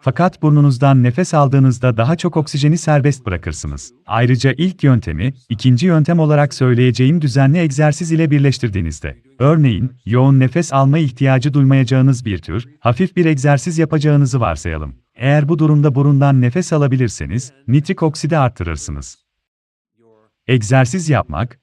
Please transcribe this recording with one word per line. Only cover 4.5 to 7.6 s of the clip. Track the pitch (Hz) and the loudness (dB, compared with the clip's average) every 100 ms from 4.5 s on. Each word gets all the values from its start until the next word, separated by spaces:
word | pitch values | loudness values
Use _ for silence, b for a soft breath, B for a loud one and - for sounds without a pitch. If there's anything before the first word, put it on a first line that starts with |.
| 127 | 0
ilk | 185 - | -4 0
yöntemi, | 143 120 - 78 123 - _ | 0 0 -2 -4 -6 -6 _
ikinci | 107 131 123 185 | -2 0 2 2
yöntem | 160 151 170 | 2 2 0
olarak | 151 147 147 | 2 0 0
söyleyeceğim | - 131 120 127 113 131 170 | 0 0 2 0 2 0 0
düzenli | 147 127 135 | 0 2 2
egzersiz | 170 | 2